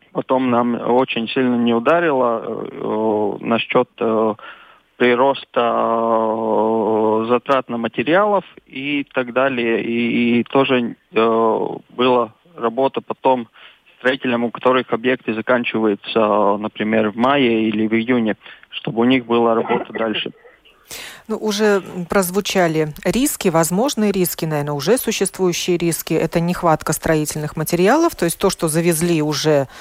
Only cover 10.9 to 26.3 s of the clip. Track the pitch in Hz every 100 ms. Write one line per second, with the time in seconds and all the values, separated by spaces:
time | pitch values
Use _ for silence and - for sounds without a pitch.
10.9 | - _ - 113 113 113 104 - - -
11.9 | - 127 123 113 - _ 170 117 117 135
12.9 | 123 - 110 135 127 113 - - - _
13.9 | _ 127 139 131 120 117 - 127 127 120
14.9 | - 123 127 - 110 - 123 123 113 110
15.9 | 101 - 113 107 104 101 104 107 - 107
16.9 | 110 107 107 123 143 127 113 110 107 110
17.9 | 113 113 127 110 98 - - - - -
18.9 | 110 120 131 117 117 117 113 113 120 -
19.9 | 110 113 104 - - - _ _ _ -
20.9 | - - - - 220 214 202 214 202 -
21.9 | 180 175 208 180 185 202 190 170 156 151
22.9 | 147 180 190 285 - 196 160 160 180 262
23.9 | 254 214 196 175 - 165 151 147 147 143
24.9 | 254 - 214 196 - 185 170 - 175 170
25.9 | 151 - 160 160